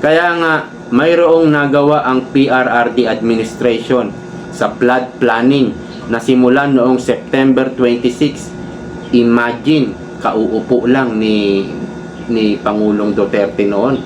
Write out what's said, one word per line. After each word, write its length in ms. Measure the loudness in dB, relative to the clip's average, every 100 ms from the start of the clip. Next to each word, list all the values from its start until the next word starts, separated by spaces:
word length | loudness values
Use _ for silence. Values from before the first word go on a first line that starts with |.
| 4
Kaya 320 | 2 2 0
nga, 160 | 0 0 -4 -14 -2
mayroong 560 | 0 2 4 4 4 4
nagawa 560 | 2 2 2 4 2 2
ang 240 | -2 0
P 160 | 0 2
R 240 | 2 2
R 240 | 2 0
D 160 | 0 0
administration 1040 | 0 -2 -2 -2 -2 0 0 0 -2 -2 -8 -14 -14 -14
sa 160 | -4 -4
flood 480 | 0 0 0 -2 -2
planning 560 | 0 2 2 2 0 -2 -12 -14 -6
na 80 | -4
simula 480 | 2 4 4 4 2
noong 320 | 2 2 0
September 720 | 0 -4 -2 0 2 2 0
twenty-six. 800 | 0 0 2 -2 0 -2 -4 -12 -12 -14 -14 -14 -14 0 2
Imagine, 800 | 4 2 0 -2 0 0 0 -4 -14 -6
kauupo 640 | -4 -2 -2 -2 0 0 2
lang 320 | 2 0 -2
ni, 480 | 0 0 2 0 -2 -8 -10 -12 -14 -14 -4
ni 320 | 0 0 0
Pangulong 560 | -2 0 0 0 0 0
Duterte 480 | 0 0 -2 0 0
noon. 320 | 2 0 -2